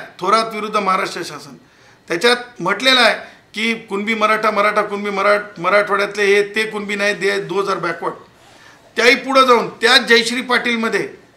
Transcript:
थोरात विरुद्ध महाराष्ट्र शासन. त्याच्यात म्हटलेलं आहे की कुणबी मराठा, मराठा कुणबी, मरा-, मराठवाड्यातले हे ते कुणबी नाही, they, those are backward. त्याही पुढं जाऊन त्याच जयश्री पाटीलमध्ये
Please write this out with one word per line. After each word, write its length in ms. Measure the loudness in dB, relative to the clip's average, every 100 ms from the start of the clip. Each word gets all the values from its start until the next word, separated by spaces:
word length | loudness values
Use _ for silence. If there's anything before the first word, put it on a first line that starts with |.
| -6 -6
थोरात 360 | 0 0 0
विरुद्ध 220 | -6 -4 -2
महाराष्ट्र 460 | 0 0 -2 -8
शासन. 300 | -12 -14 -18 -20 _ _ _ _ -8
त्याच्यात 280 | 0 2 0 -4 -8
म्हटलेलं 400 | -4 -2 2 4
आहे 200 | 4 2 -8 -20 _
की 200 | -6 -4
कुणबी 400 | -4 -6 -6 -4
मराठा, 360 | 0 0 2 0
मराठा 320 | 0 0 0
कुणबी, 280 | -2 -4 -4
मरा-, 500 | -2 2 0 -2 -6
मराठवाड्यातले 640 | 0 2 2 0 -2 0
हे 300 | 2 2 2
ते 160 | -2 -4
कुणबी 240 | -6 -6
नाही, 200 | -2 -2
they, 340 | 0 -2 -2 -4
those 180 | -2 -2
are 140 | -2
backward. 340 | -4 -6 -8 -10 -16 _ -20 -20 -20 -20 -10 0
त्याही 180 | 2
पुढं 300 | 2 2 4
जाऊन 240 | 6 4 2
त्याच 320 | 0 4 4
जयश्री 420 | 6 4 2 -4
पाटीलमध्ये 800 | -2 -2 0 -2 -2 -2 -4 -10 -20